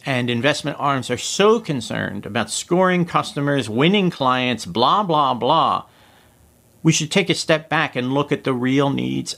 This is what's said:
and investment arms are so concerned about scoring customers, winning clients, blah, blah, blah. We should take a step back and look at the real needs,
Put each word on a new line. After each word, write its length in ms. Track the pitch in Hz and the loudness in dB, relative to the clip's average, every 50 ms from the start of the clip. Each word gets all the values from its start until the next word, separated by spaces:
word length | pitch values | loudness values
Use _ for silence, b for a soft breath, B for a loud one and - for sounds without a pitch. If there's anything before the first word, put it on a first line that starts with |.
| - | -6
and 240 | 139 135 123 123 120 | -4 -2 -2 -2 -2
investment 460 | 120 117 117 147 147 - - 143 - - | -2 0 0 0 0 0 -4 -6 -6 -4
arms 320 | 127 143 139 131 113 - | -2 -2 -2 -2 -2 -4
are 80 | 123 - | -6 -6
so 400 | - - - - 196 214 226 226 | -6 -6 0 2 4 4 4 2
concerned 680 | 226 - 151 123 110 - 120 110 101 95 95 101 - | 0 -4 -6 -6 -6 -6 -6 -4 -4 -4 -6 -8 -10
about 220 | - 104 117 107 - | -6 -4 -4 -4 -4
scoring 580 | - - - - 180 180 185 185 180 180 170 | -6 -8 -4 0 2 2 4 4 4 2 0
customers, 640 | 175 - 147 143 - - 147 143 143 143 139 113 110 | 0 0 -2 -4 -2 -4 -4 -2 0 0 0 -2 -2
winning 400 | 107 120 147 175 202 208 185 175 | 0 2 2 4 4 4 2 0
clients, 580 | - - 139 127 127 127 127 123 120 110 - | 0 0 0 2 2 2 0 0 -2 -4 -6
blah, 360 | 90 85 113 120 143 175 202 214 | -6 0 2 2 4 4 2 2
blah, 320 | 175 160 151 143 131 127 | 0 2 2 2 2 0
blah. 520 | 113 117 127 160 160 139 113 92 92 - b b b b b b b b b b b b b _ _ _ _ _ _ - | 0 2 2 4 4 4 2 0 -2 -4 b b b b b b b b b b b b b _ _ _ _ _ _ 2
We 80 | 160 156 | 2 2
should 180 | - 156 151 | 2 -2 0
take 200 | - 190 185 180 | 0 0 0 0
a 40 | 160 | -2
step 340 | - - - 160 156 156 - | -2 0 0 0 0 0 -2
back 280 | 147 160 151 135 - | -2 -2 -2 -2 -4
and 160 | 131 123 127 135 | -4 -4 -2 -2
look 180 | 143 143 143 | -2 0 -2
at 140 | 147 139 - | -4 -4 -2
the 80 | 139 131 | -4 -2
real 380 | 120 123 131 135 139 139 139 | -2 0 0 2 2 2 2
needs, 440 | 135 123 123 127 135 139 123 - - | 0 -2 -2 -2 -4 -4 -6 -6 -8